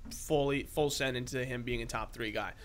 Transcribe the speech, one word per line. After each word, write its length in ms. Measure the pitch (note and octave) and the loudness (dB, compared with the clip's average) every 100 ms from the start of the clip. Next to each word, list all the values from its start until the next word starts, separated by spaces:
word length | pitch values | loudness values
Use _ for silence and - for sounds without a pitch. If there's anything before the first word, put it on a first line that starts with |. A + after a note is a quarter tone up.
| - | -10
fully, 520 | - - D3+ C#3 C#3 | -10 2 4 6 2
full 260 | C3+ - D3 | 0 2 2
send 260 | C#3 C3+ B2+ | 4 2 0
into 280 | B2 C3 | -2 -2
him 180 | B2+ B2 | -2 -2
being 200 | A#2+ A#2+ | -2 -2
a 40 | A#2 | -2
top 260 | A#2 G#2+ | -2 -4
three 200 | - A2+ | -4 -2
guy. 200 | G#2+ G2 - | -2 -4 -8